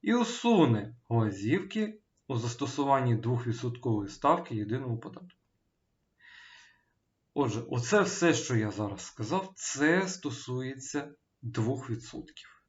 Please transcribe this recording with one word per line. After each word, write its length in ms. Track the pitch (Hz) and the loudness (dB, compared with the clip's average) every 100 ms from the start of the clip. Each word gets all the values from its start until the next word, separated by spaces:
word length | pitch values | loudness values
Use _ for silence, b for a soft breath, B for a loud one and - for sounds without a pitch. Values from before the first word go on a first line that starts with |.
і 120 | 202 | 2
усуне 800 | 240 240 - 240 214 147 107 98 - _ | 2 2 0 4 6 6 4 0 -12 _
лазівки 920 | 117 110 98 104 180 196 220 214 - _ _ _ | 2 2 0 0 0 0 -4 -4 -6 _ _ _
у 80 | 123 | -4
застосуванні 800 | 120 - 143 - 139 135 127 113 | -4 -4 -6 -2 2 4 4 2
двохвідсоткової 920 | 117 123 120 113 123 120 123 107 101 | 0 -2 -2 -4 -4 -4 -2 -2 -2
ставки 460 | - 139 175 180 | -2 2 2 0
єдиного 420 | 113 104 123 127 117 | -6 -4 -4 -4 -6
податку. 420 | - - 180 _ _ _ _ _ _ _ _ _ B B B B B B B B _ _ _ | -8 -14 -18 _ _ _ _ _ _ _ _ _ B B B B B B B B _ _ _
Отже, 280 | - 131 107 120 | 0 0 0 -4
оце 300 | 127 - 208 | -4 2 4
все, 340 | 190 - 175 | 4 2 4
що 220 | 151 - 117 | 4 2 0
я 140 | 107 | 0
зараз 300 | 101 104 95 | -2 -4 -6
сказав, 520 | - - 107 185 185 | -12 -10 -2 -2 -4
це 540 | - - 135 151 180 185 | -8 -8 0 4 4 2
стосується 1040 | 185 151 120 - 127 131 131 - 147 143 - _ _ | -4 -6 -8 -6 -6 -4 -8 -6 -6 -6 -16 _ _
двох 480 | 117 - 113 135 - | -6 0 0 0 -4
відсотків. 720 | 113 - - - - - _ | -8 -8 -12 -14 -18 -20 _